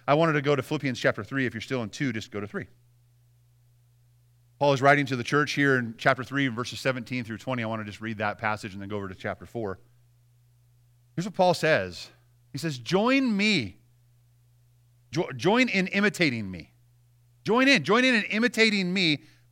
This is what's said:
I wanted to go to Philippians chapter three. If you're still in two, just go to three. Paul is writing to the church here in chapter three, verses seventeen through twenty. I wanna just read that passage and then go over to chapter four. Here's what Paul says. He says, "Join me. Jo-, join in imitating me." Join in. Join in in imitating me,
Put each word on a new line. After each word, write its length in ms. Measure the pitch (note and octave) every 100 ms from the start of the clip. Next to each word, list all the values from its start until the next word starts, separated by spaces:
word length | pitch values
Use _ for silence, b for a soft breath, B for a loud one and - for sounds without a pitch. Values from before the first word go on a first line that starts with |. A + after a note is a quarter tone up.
| -
I 60 |
wanted 220 | D3 E3
to 80 | D3
go 120 | C#3
to 80 | C#3+
Philippians 380 | - D3+ C#3 A#2+
chapter 240 | C3+ A#2+
three. 220 | G#2+ C3+ B2
If 80 |
you're 80 | A2
still 200 | - C3
in 60 | A2
two, 240 | - C#3
just 180 | A2 -
go 100 | G#2
to 60 | G2+
three. 200 | G3 - _ _ _ _ _ _ _ _ _ _ _ _ _ _ _ _ _ _ -
Paul 160 | C#3+
is 80 | C#3
writing 240 | C#3 C#3+ C#3
to 100 | B2+
the 80 |
church 280 | A#2 C#3+ D3
here 260 | - C#3+ C3
in 160 | A2+ A2+
chapter 260 | C#3 C3
three, 260 | A#2 C3+ C#3
verses 320 | A2+ A#2+ G#2+
seventeen 440 | C3+ B2+ A2+ B2+
through 140 | A2 G#2+
twenty. 240 | - B2
I 40 | A2
wanna 180 | A2
just 180 | G#2 G2
read 160 | A2 G#2+
that 180 | G#2 G2
passage 380 | A2 G#2+ A2
and 80 | F#2+
then 80 | G2
go 60 | G#2
over 120 | G2
to 60 |
chapter 320 | F#2+ A2 F#2 F#2
four. 320 | A#2+ G#2 F#2 _ _ _ _ _ _ _ _ _ _ _ _ _ -
Here's 80 |
what 100 | F#3+
Paul 200 | F#3 F3+
says. 560 | E3 D#3 C#3 F#2 F2 - _ _ _ _
He 60 | C#3
says, 180 | E3 B2+
"Join 580 | A2+ F#3 A#3 C4+ C4
me. 440 | G3 G#3+ F#3+ G2+ - _ _ _ _ _ _ _ _ _ _ _ _ _
Jo-, 200 | D#3+ D#3+
join 360 | C3 D3+ A#3+ A#3+
in 160 | F#3+ F3+
imitating 640 | G3 G3+ - D#3+ A#2 G2
me." 220 | F2+ - _ _ _ _ _ _ _
Join 240 | - A#3 C4
in. 160 | B3
Join 220 | C3 A3+ C4
in 80 |
in 80 | A#3
imitating 640 | F3+ G3+ A#3+ - A3 G#3 F3+
me, 320 | F#3+ E3+ C#3 b b b